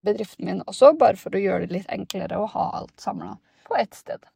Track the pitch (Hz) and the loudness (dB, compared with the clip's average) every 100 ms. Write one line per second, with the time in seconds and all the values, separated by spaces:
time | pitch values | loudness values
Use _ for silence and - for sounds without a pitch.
0 | 208 214 202 - 185 190 - - 269 320 | 0 -2 -4 -8 -6 -6 -8 8 8 8
1 | 233 190 - 190 196 180 175 175 190 202 | 4 4 -4 -2 0 -2 -4 -8 -8 -10
2 | 190 190 185 185 208 - - 175 185 _ | -8 -10 -6 -6 -6 -4 -4 -6 -12 _
3 | - 175 165 - _ _ - - 214 - | -10 -10 -14 -16 _ _ -6 -4 -4 -8
4 | - - _ | -14 -14 _